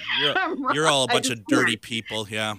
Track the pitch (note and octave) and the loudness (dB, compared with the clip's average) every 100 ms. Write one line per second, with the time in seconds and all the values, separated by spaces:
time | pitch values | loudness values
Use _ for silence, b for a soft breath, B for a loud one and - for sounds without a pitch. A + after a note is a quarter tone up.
0 | - - - F#4 F4 E4+ B3+ C#3+ D#3 C#3 | -4 0 0 0 0 -2 -2 2 4 4
1 | B2+ B2+ B2+ A#2 G2+ C3 B2 A2+ - A2+ | 2 2 0 -4 0 2 2 0 -4 -8
2 | - G#2+ A2 A2 A2 | -6 -6 -6 -4 -4